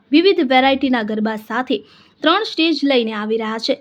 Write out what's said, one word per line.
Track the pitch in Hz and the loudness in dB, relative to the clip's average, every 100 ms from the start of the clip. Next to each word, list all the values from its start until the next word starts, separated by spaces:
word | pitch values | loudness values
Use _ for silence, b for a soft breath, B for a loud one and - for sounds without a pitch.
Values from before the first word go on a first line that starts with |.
| _ | _
વિવિધ | 294 370 359 262 | 2 4 2 2
વેરાયટીના | 254 269 277 277 247 | 2 4 0 0 -2
ગરબા | 214 214 214 214 | -2 -4 -4 -6
સાથે | - 233 254 247 b b b b | -6 -6 -4 -6 b b b b
ત્રણ | 302 370 | 0 0
સ્ટેજ | 440 - 330 285 | 0 -2 0 0
લઈને | 277 262 220 | 0 0 0
આવી | 220 214 226 | -4 -4 -4
રહ્યા | 220 226 | -4 -6
છે | - 247 | -4 -6